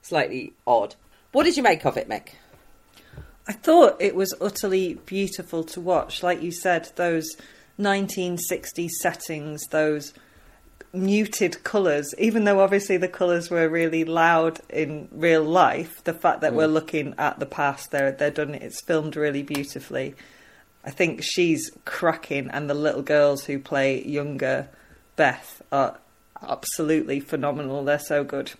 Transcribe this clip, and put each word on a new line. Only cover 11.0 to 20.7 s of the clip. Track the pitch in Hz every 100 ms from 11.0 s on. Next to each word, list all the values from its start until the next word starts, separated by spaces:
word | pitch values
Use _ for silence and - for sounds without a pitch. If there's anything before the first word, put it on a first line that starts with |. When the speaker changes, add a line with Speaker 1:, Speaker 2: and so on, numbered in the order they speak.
| 190 208 208 - 185 -
Speaker 2:
colours, | - 214 185 147 143 -
even | 226 220
though | 208 196
obviously | 196 196 196 185
the | 180
colours | - 180 175 170
were | 170 165
really | 165 165 165
loud | 160 165 165 165 165 160 -
in | - 151 151 -
real | - 170 160
life, | 156 175 147 - 139 -
the | -
fact | 165 175 -
that | 156
Speaker 1:
Mm. | -
Speaker 2:
we're | 156
looking | 156 156 156 139 -
at | 147 -
the | 135
past, | - 143 139 -
they're, | 143 135
they're | 135 147
done, | 143 147
it's | 143 - -
filmed | - 160 151 151
really | 151 139
beautifully. | 143 147 143 - 135 135 139 135 - - - _ _